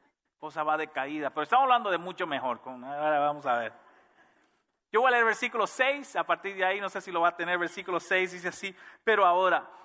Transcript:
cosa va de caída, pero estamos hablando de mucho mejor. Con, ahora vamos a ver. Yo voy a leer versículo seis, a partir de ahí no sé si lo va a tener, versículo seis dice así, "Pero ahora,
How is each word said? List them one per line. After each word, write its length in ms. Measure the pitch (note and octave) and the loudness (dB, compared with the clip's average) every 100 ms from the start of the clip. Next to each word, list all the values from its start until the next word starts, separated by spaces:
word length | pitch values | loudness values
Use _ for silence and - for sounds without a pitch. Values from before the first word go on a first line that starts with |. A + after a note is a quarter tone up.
| _ _ _ _ | _ _ _ _
cosa 280 | D#3 D#3+ | -10 -4
va 120 | D3+ D#3 | 0 0
de 120 | D#3 | -2
caída, 420 | C#3 C3+ D3+ C#3 | -6 -6 -4 -4
pero 140 | D#3 | -4
estamos 180 | D3 B3 | 2 4
hablando 280 | C4+ A#3+ G#3 | 6 4 2
de 80 | E3+ | -2
mucho 280 | F3+ F3+ E3+ | -4 -6 -4
mejor. 340 | C3+ B2+ A2+ | -2 -2 -6
Con, 220 | C3 B2+ | -8 -14
ahora 380 | B2+ C#3+ D3+ D3 | -10 -2 0 2
vamos 260 | D3 D3 C#3 | 2 0 0
a 100 | A#2+ | 0
ver. 160 | A2 - - _ _ _ _ _ _ _ _ _ _ | -2 -8 -20 _ _ _ _ _ _ _ _ _ _
Yo 120 | G#3+ | 2
voy 60 | B3+ | 4
a 20 | |
leer 160 | A#3+ A3+ | 4 4
versículo 400 | G#3 A#3+ A#3 G3 | 0 -2 -2 -2
seis, 500 | - C4 C#4+ C4 F3+ | 0 0 -2 -6 -4
a 80 | |
partir 320 | E3+ E3 G3 G3 | -2 -2 -4 -2
de 80 | |
ahí 160 | F#3 G3 | -2 0
no 80 | G3 | -4
sé 140 | G3 | -8
si 100 | F#3+ | -6
lo 80 | F3 | 0
va 80 | E3+ | 0
a 80 | F3 | 0
tener, 220 | F3 F3 | -2 -2
versículo 420 | E3+ F#3+ F#3+ E3+ | -2 -6 -6 -6
seis 320 | - F#3+ F#3 | 0 0 0
dice 160 | F3+ F3 | -4 -8
así, 260 | - G3 - - - | -8 -10 -12 -20 -6
"Pero 220 | - G#3+ F#3 | 0 4 6
ahora, 420 | F3 F#3 D#3+ - - | 6 4 2 0 -14